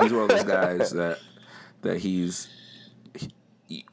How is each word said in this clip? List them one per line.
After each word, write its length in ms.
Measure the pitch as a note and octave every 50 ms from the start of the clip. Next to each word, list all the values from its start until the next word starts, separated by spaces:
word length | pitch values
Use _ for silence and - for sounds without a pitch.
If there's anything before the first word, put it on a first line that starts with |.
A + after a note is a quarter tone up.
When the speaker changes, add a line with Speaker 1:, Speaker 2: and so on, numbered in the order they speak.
Speaker 1:
he's 120 | - A2
one 100 | A#2 A2+
of 60 | G#2+ G#2
those 160 | - G2+ G2+
guys 460 | G2+ F#2+ F#2+ F#2 F2+ F2+ F2+ A2+ F#2+
Speaker 2:
<laughs> 20 |
Speaker 1:
that, 260 | - E2+ F2 E2+ E2 - - - - - - - - - - - - -
that 160 | - F#2+ F#2 F2
he's, 500 | F2+ F#2+ F#2 F2+ F2+ F2 F2+ - - - - - - - - - - - - - - - -
he, 160 | - - - - _ _ _ _ _ _
he, 200 | - E2+ - - -